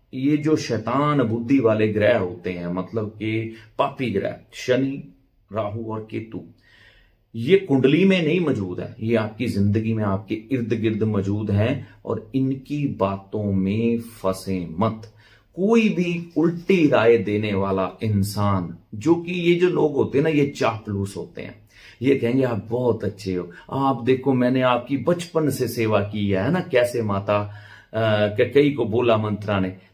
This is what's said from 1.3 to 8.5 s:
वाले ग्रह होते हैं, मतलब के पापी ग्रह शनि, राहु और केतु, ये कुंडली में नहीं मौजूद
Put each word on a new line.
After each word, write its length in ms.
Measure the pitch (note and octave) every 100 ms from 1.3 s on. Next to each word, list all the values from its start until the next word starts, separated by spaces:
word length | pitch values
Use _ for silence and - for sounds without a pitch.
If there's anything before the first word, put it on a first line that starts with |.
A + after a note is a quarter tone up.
| A2+ A#2 C#3
वाले 300 | A2+ G#2+ G#2+
ग्रह 300 | G2+ G#2 A2+
होते 320 | F#2 F2 F#2
हैं, 160 | F2+ F2
मतलब 420 | F2+ F#2 A2+ G#2
के 400 | G#2 G#2+ A2+ A2+ - - -
पापी 320 | C#3 C#3 B2+
ग्रह 260 | F#2+ - - -
शनि, 640 | - - B2+ C3+ C#3 - - _ _ _
राहु 320 | G2+ G#2 A2
और 240 | A2 A2 A2
केतु, 300 | A2+ A2 F2 - - _ _ - _ _ _ _
ये 240 | A2+ A#2 G3
कुंडली 460 | F#3+ C3+ C3 D#3+
में 180 | G3 F#3
नहीं 180 | D3+ F3
मौजूद 400 | D#3+